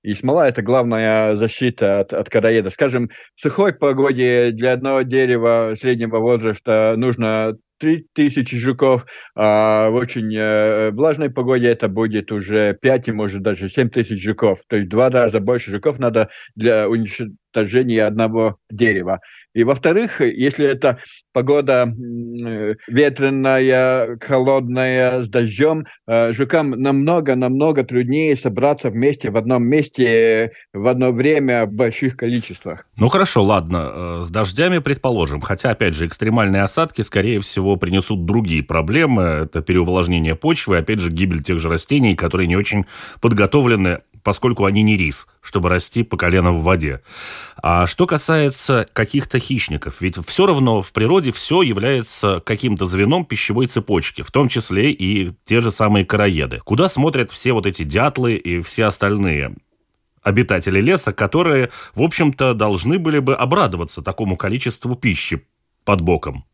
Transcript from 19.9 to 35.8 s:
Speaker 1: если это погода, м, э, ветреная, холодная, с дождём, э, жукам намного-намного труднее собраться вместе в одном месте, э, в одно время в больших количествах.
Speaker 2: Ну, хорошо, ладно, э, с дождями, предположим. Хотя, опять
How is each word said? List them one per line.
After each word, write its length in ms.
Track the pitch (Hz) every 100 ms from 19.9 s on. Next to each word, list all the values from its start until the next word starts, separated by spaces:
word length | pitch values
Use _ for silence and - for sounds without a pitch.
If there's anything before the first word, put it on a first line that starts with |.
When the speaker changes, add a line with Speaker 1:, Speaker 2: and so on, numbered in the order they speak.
| 185 226 -
Speaker 1:
если 440 | 123 113 135 135 143
это 340 | 131 143 113 - - _
погода, 500 | 131 131 147 139 127 120
м, 480 | 113 120 120 120 120
э, 400 | 117 110 104 107 -
ветреная, 1300 | 123 147 135 139 135 135 131 131 127 127 131 113 117
холодная, 1000 | - 135 131 135 123 127 131 127 127 127
с 40 | 113
дождём, 580 | 123 117 95 151 160 - - -
э, 240 | 113 117
жукам 360 | 110 131 165 147
намного-намного 1120 | 123 135 139 147 170 139 127 127 131 151 139
труднее 520 | 127 127 120 143 156 131
собраться 560 | 127 101 139 139 131
вместе 400 | 107 135 - 117
в 60 | 107
одном 280 | 110 127 120
месте, 400 | 151 143 - 123
э, 440 | 113 113 110 113 - -
в 140 | 101 113
одно 240 | 123 127
время 540 | 120 139 151 135 120 107
в 80 |
больших 420 | 107 120 - 135 127
количествах. 680 | 120 123 - 92 95 80 - -
Speaker 2:
Ну, 120 | 113
хорошо, 360 | 190 190 120
ладно, 480 | 98 101 80 90 71
э, 300 | 52 87 85
с 60 | 85
дождями, 480 | 101 98 101 175 175
предположим. 640 | 139 139 131 113 78 73
Хотя, 300 | - 98 131
опять 240 | 110